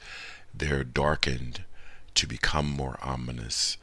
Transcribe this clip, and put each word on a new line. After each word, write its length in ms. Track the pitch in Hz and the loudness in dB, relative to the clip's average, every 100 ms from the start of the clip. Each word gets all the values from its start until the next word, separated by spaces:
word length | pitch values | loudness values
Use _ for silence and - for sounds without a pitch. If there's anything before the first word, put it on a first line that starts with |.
| - - - - - | -8 -12 -12 -14 -12
they're 320 | - 71 69 64 | -4 2 2 2
darkened 800 | 71 71 78 - 65 64 - - - - - - | 4 4 6 4 2 -2 -4 -6 -6 -8 -8 0
to 120 | - 71 | 0 2
become 440 | - - 76 73 | 2 2 4 2
more 280 | 69 67 62 | 2 -2 -2
ominous, 760 | 65 64 62 60 57 - - - | -4 -2 -2 -6 -4 0 0 -2